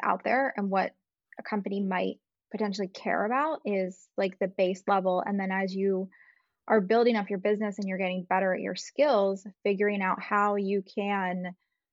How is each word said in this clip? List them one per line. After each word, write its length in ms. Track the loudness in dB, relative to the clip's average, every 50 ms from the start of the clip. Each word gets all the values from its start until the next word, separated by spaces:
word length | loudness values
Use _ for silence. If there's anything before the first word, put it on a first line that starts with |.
out 220 | 0 0 0 0 0
there 280 | 0 2 2 2 0 -2
and 140 | -2 -2 0
what 240 | 0 0 0 -2 -4 _ _ _ _ _ _ _ -16 -14
a 60 | -8
company 380 | -4 -4 -4 -2 -2 -4 -2
might 380 | -2 0 0 0 0 -2 -4 -6 _ _ _ _ _ _
potentially 360 | -6 -4 -2 -2 -2 -4 -4 -6
care 360 | -8 -6 -2 -2 0 0 0
about 340 | 0 0 0 0 -2 -4 -4 -4
is, 420 | -2 -2 0 -2 -2 -6 -12 _ _ _
like, 220 | -2 -2 -2 -2 -2
the 80 | -4 -2
base 360 | 0 2 2 2 0 -2 0 0
level. 340 | 2 2 2 2 2 0 0
And 140 | 0 -2 -2
then 120 | -2 -2
as 220 | -2 -2 -2 -2 -2
you 360 | -2 0 0 0 0 -4 -6 -12 _ _ _ _ _ _ _ _ _ _ 2
are 120 | 2 2
building 340 | 4 4 4 4 4 4 2
up 140 | 2 0 -2
your 100 | -4 -2
business 380 | 0 0 0 0 0 -4 -4 -4
and 100 | -4 -4
you're 100 | -2 -2
getting 260 | -2 -2 -2 -4 -2
better 300 | 0 0 2 2 2 0
at 60 | 0
your 140 | -2 -6 -6
skills, 720 | -8 -10 -4 0 2 4 4 4 4 4 2 0 -2 -8 -14 -10 _ 0
figuring 380 | 0 2 2 2 2 2 0
out 200 | 0 0 -2 -2
how 340 | -2 0 2 2 2 2 2
you 260 | 0 0 0 0 -2
can, 760 | -2 -4 -4 -4 -2 0 0 0 -2 -2 -2 -4 -6 -8 -10 -14 _ _ _ _ _ _